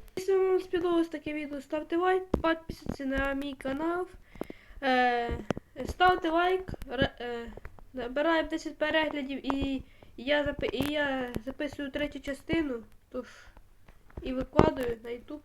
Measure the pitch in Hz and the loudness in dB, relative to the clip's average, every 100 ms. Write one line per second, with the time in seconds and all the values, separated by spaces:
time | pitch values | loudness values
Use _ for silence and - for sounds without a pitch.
0 | - - 381 381 381 370 370 359 349 339 | -12 -8 2 4 4 2 2 0 2 2
1 | 330 294 302 302 285 285 - 302 302 339 | 2 -4 -6 -6 -6 -8 -4 -6 -2 2
2 | 370 370 370 - 330 320 - - - - | 4 2 2 0 2 0 -4 -12 -8 -6
3 | 269 269 277 269 285 269 262 269 330 349 | -2 0 0 -2 -4 -6 -6 -2 -2 -2
4 | 359 - - - - - - - 277 254 | -4 -10 -20 -12 -12 -12 -16 -4 2 4
5 | 247 240 240 233 208 - - 294 247 - | 4 2 0 -4 -4 -6 -8 -10 -8 4
6 | 359 359 330 330 359 370 381 - 277 247 | 6 6 2 2 4 2 -2 -8 -6 0
7 | 277 - 240 240 233 214 - - - 262 | 0 0 -8 -6 -8 -14 -16 -18 -12 -8
8 | 240 269 330 320 311 320 311 294 302 311 | -4 0 4 4 2 -2 -6 -2 2 2
9 | 302 294 269 269 262 277 277 262 - - | 2 0 -4 -4 -2 0 0 -2 -6 -20
10 | - - 247 294 285 277 262 247 285 294 | -20 -8 2 2 2 -2 -2 -2 -2 0
11 | 285 262 247 233 262 - 294 - 277 285 | 0 0 -4 -6 -10 -4 -6 -4 -6 -4
12 | 294 285 277 269 - 330 294 233 214 - | -4 -6 -8 -8 0 0 0 -4 -10 -20
13 | _ 254 233 - - - - - - - | _ -12 -12 -18 -20 -20 -20 -20 -20 -20
14 | - - 294 254 254 - 311 269 240 226 | -16 -10 -6 -4 2 6 6 4 -4 -4
15 | 233 240 - 294 | -8 -12 -10 -14